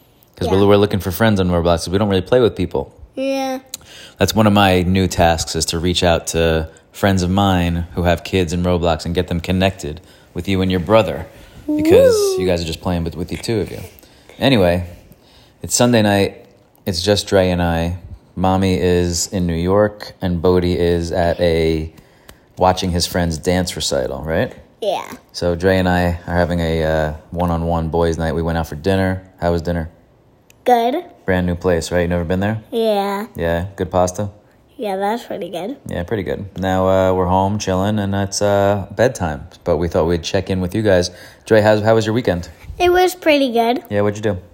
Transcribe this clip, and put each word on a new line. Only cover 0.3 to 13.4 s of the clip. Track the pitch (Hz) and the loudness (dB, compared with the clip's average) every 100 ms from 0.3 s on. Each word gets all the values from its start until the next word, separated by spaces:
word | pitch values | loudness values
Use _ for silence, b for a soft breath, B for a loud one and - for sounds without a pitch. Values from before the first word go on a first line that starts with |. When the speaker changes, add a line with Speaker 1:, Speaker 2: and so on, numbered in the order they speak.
| - | -8
Speaker 1:
'Cause | 226 | 0
we're, | 98 | 4
Speaker 2:
Yeah. | 101 | 6
Speaker 1:
we're | 101 | 6
looking | 104 101 | 4 0
for | 92 | -4
friends | 87 113 98 | 0 2 2
on | 92 | 2
Roblox. | 87 85 85 85 | 2 2 0 0
We | 98 | -2
don't | 104 | 0
really | 95 | 0
play | - 127 | 2 4
with | 110 - | 4 2
people. | 87 69 - - - - | -4 -4 -6 -12 -16 -8
Speaker 2:
Yeah. | 269 269 262 262 - - B B B - | -4 -4 -4 -8 -10 -18 B B B -2
Speaker 1:
That's | 98 | 0
one | 107 107 | 4 4
of | |
my | 101 98 92 | 6 4 4
new | 87 95 92 | 2 2 2
tasks, | - 85 80 - 80 | 2 2 2 -2 -4
is | - | -4
to | 85 | -2
reach | 90 87 | -2 0
out | 90 82 - | 2 0 0
to | 82 82 80 78 B _ | 0 2 0 -2 B _
friends | - 101 95 | -2 0 2
of | 90 | 2
mine | 95 98 90 87 85 82 | 2 2 2 0 -2 -4
who | - | -2
have | 87 82 | 0 0
kids | - 95 85 | 0 -2 0
in | 87 | 0
Roblox | 90 87 85 80 | 0 0 0 -2
and | - | -2
get | 87 87 | -4 -2
them | 87 | -4
connected | 87 92 95 - 73 80 b b b | -2 0 0 -2 -10 -12 b b b
with | - 90 | -10 -4
you | 92 | -2
and | 92 | 0
your | 92 | 0
brother, | 82 110 90 69 - B B B - | 4 4 2 -4 -10 B B B -6
because | 302 311 440 523 | -2 4 6 6
Speaker 2:
Woo. | 440 403 381 | 4 0 0
Speaker 1:
you | 370 | -2
guys | 87 | -2
are | |
just | 82 80 | -4 -6
playing | 95 87 | -4 -4
with, | 82 76 | -4 -8
with | 87 | -8
the | |
two | - | -8